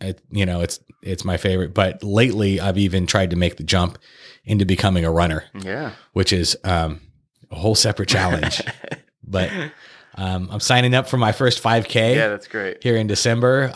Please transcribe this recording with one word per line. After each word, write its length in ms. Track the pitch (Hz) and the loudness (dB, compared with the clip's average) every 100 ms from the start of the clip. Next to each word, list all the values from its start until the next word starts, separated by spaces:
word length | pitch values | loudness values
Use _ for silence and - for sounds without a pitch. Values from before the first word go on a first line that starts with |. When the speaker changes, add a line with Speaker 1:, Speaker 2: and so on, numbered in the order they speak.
Speaker 1:
It, 200 | 95 92 _ | -10 -10 _
you 160 | 107 95 | -2 0
know, 160 | 87 | 0
it's, 180 | 85 - - _ | -2 -4 -14 _
it's 220 | 98 90 95 | -8 -6 -4
my 120 | 90 | -2
favorite, 360 | 98 92 85 | 0 0 0
but 300 | - 95 90 | 0 0 -2
lately 560 | 101 101 127 104 101 95 | -2 2 2 2 0 0
I've 180 | 98 95 | 0 0
even 300 | 98 92 90 | 2 2 0
tried 240 | 101 92 | 0 0
to 40 | 87 | 0
make 220 | 87 - | 0 -2
the 60 | |
jump 340 | 78 92 90 - _ - - - | 0 0 0 -4 _ -20 -20 -16
into 220 | - 104 92 | -2 0 2
becoming 400 | 90 101 92 82 | 2 2 2 2
a 60 | |
runner. 340 | 82 85 78 - 98 | 2 2 0 -6 -12
Speaker 2:
Yeah. 380 | 95 113 139 - - | -8 -8 -8 -12 -6
Speaker 1:
Which 180 | - 92 | -2 0
is, 240 | 92 82 - | 0 0 -2
um, 380 | 95 85 80 78 - _ _ _ _ | 0 0 0 -6 -14 _ _ _ _
a 60 | - | -2
whole 200 | 107 110 | 0 2
separate 340 | 110 104 95 | 2 0 0
challenge. 520 | 95 92 85 - - - | 0 2 0 -2 -4 -8
Speaker 2:
<laughs> 40 | - - - _ _ - | -12 -14 -16 _ _ -6
Speaker 1:
But, 220 | 95 92 196 151 - - - - - | -2 -2 -4 -10 -12 -20 -20 -20 -8
um, 320 | 92 92 90 | -4 -4 -6
I'm 120 | 104 | -4
signing 320 | - 123 123 127 | 0 2 4 2
up 140 | 131 | 0
for 80 | 127 | 0
my 160 | 110 | 2
first 260 | - 127 - | 2 0 2
five 260 | 113 113 104 | 0 0 0
K 260 | 117 113 127 | 0 2 2
Speaker 2:
Yeah, 140 | 110 | 0
that's 180 | 101 - | -2 -8
great. 340 | 110 95 90 | -6 -6 -4
Speaker 1:
here 140 | 123 113 | 0 0
in 120 | 107 | 0
December. 600 | 98 120 117 127 131 131 | 0 0 2 2 2 0